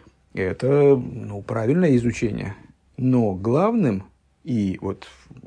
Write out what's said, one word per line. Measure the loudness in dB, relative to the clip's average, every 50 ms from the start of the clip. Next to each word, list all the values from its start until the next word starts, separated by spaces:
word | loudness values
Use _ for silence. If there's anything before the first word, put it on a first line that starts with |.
| -20 -20 _ _ _ _ -8
это, | -6 -4 -4 -4 -2 0 2 2 4 6 6 4
ну, | 4 2 -6 -10 -12 -12 -10 -12 -10
правильное | -8 -6 -4 -2 0 0 2 2 4 4 4
изучение. | 4 2 0 -2 -2 -2 -4 -4 -4 -8 -8 -10 -12 -18 -20 -20 _ _ _ _ -2
Но | 0 2 2 2 2 0 -2
главным | -2 -2 0 2 2 2 2 2 2 0 0 0 -2 -6 -10 _ _ _ _ _ _ -8
и | -4 -2 -2 -2 -2 -2 -4
вот | -6 -6 -8 -8 -12 -20 -20 -20 -20 -20 -20 -20 -20